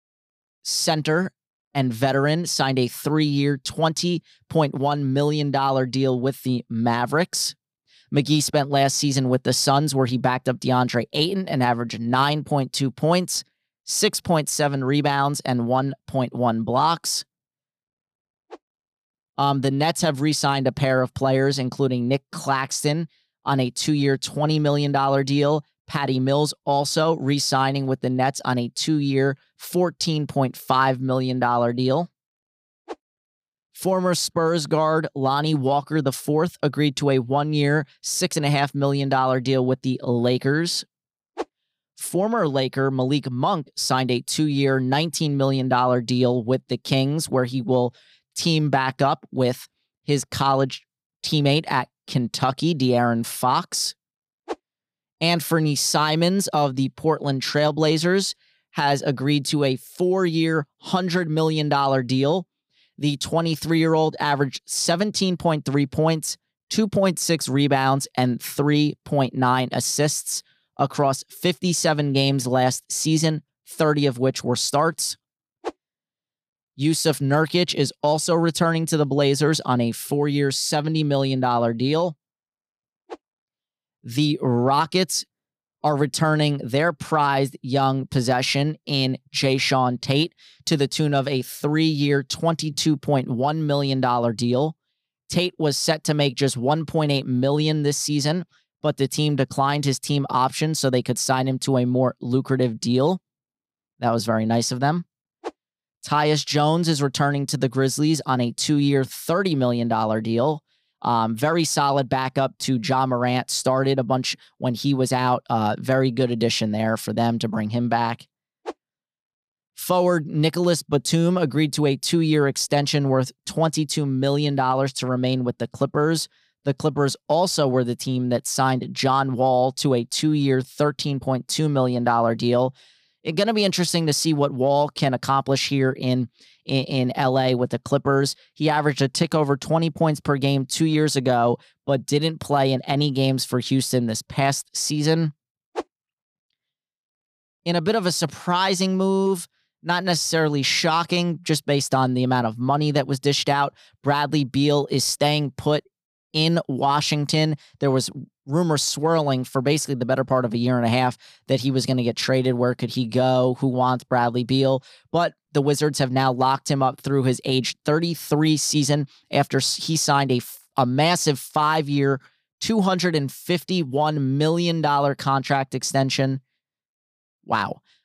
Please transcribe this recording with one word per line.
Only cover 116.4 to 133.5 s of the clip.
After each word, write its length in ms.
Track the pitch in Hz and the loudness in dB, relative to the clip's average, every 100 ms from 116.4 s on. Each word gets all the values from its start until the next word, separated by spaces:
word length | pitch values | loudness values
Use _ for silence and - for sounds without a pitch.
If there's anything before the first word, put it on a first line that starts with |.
| 113 - 110 | 0 0 -2
there 240 | 104 113 110 | 0 0 -2
for 160 | - | -2
them 260 | 117 117 117 | -2 0 0
to 80 | 113 | -2
bring 240 | 110 107 | -4 -2
him 180 | 120 120 | -2 0
back. 380 | 117 117 117 - _ _ _ - - _ _ _ _ _ _ _ _ _ - | 0 -2 -4 -12 _ _ _ -14 -14 _ _ _ _ _ _ _ _ _ -10
Forward 500 | - 180 180 175 151 | -2 2 2 2 0
Nicholas 560 | 156 156 165 175 170 | 0 0 2 0 0
Batum 540 | - 143 - 165 170 180 | 0 -2 0 2 2 2
agreed 360 | 156 127 156 | 0 0 0
to 120 | 139 151 | 0 0
a 100 | 135 | 0
two-year 520 | - 170 160 151 139 | 0 0 2 2 2
extension 600 | 135 - 143 143 147 139 | 0 0 0 0 0 2
worth 220 | 131 127 - - | 2 0 -6 -8
twenty-two 600 | - 160 151 147 - 143 | -2 0 0 -4 -2 -2
million 500 | 131 139 143 147 139 | 0 0 0 0 0
dollars 360 | 131 131 135 | 0 0 -2
to 120 | - 127 | -2 -4
remain 380 | 127 127 131 | -2 0 0
with 140 | 123 - | -2 -4
the 100 | 120 | -6
Clippers. 600 | - 139 147 151 160 - _ _ _ | -4 -2 0 0 0 -4 _ _ _
The 100 | - | -4
Clippers 420 | 139 156 139 139 - - | -2 -2 0 -2 -2 0
also 400 | 151 180 - 139 | 0 2 0 2
were 160 | 127 | 2
the 120 | 120 120 | 0 -2
team 340 | - 127 123 | -4 -2 0
that 160 | 123 - | -2 -2
signed 420 | - 131 131 - | 0 0 0 -4
John 420 | - 135 135 135 | -4 0 2 0
Wall 380 | 120 131 127 131 | 0 2 4 2
to 220 | 131 147 | 0 0
a 100 | 123 | 0
two-year, 580 | 120 - 156 151 139 131 | 0 -2 0 2 2 0
thirteen 580 | 127 - 147 143 151 139 | -2 -2 -2 -2 -4 -4
point 260 | - 131 - | -2 -4 -2
two 220 | - 156 | -2 0
million 340 | 139 127 123 | 2 2 0
dollar 320 | 120 117 117 | 2 2 2
deal. 400 | 113 120 120 127 - - _ _ _ | 0 2 2 2 -4 -20 _ _ _
It's 120 | - 160 | -6 -2
gonna 180 | 208 | 0